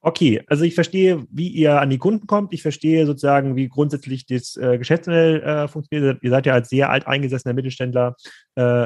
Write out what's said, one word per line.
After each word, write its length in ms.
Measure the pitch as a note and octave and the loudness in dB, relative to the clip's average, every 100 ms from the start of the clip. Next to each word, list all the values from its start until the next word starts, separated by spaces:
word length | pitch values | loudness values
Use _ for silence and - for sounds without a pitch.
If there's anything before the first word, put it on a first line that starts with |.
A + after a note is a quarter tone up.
Okay, 380 | D#3+ - D3+ G#2+ - | -6 0 2 2 -2
also 160 | D3 | 0
ich 100 | E3 | 0
verstehe, 500 | E3+ E3 F#3+ F#3 E3 - | 0 -2 2 2 2 -6
wie 160 | C#3 F3+ | -8 -6
ihr 340 | - D3+ D3 | 0 4 4
an 80 | C#3 | 2
die 100 | C3 | 0
Kunden 280 | F#3+ A3 G#3 | 0 -2 0
kommt. 260 | G#3 G3+ | -2 -2
Ich 100 | E3+ | -6
verstehe 440 | D#3 D3 D#3 D#3+ D3+ | -6 -4 0 2 2
sozusagen, 480 | C#3+ C#3+ C#3 C3+ | 0 2 2 2
wie 140 | B2+ C3 | -2 -2
grundsätzlich 580 | C3+ D3 C#3 C3 C3 - | -2 -2 -4 -8 -10 -6
das, 300 | B2+ - - | -6 -6 -4
äh, 200 | B2+ B2 | -2 -2
Geschäftsmodell, 680 | B2 E3 F3 E3 E3 D#3 | 0 -2 2 2 4 2
äh, 260 | D3 D3+ D3 | -2 -4 -4
funktioniert. 500 | D#3 - D3+ C#3 B2+ | -8 -8 -2 0 0
Ihr 60 | B2 | 0
seid 140 | C3 | 2
ja 100 | C3+ | 2
als 160 | B2+ A#2 | 2 2
sehr 200 | C3 C#3 | 0 2
alteingesessener 640 | C3+ C3+ C#3 C3+ B2+ B2+ | 0 -2 -4 -2 -4 -4
Mittelständler, 640 | B2 C3 - B2+ B2 B2 B2 - - _ - | -4 -6 -6 -2 0 -2 -4 -18 -20 _ 0
äh, 40 | B2 A#2+ | 2 2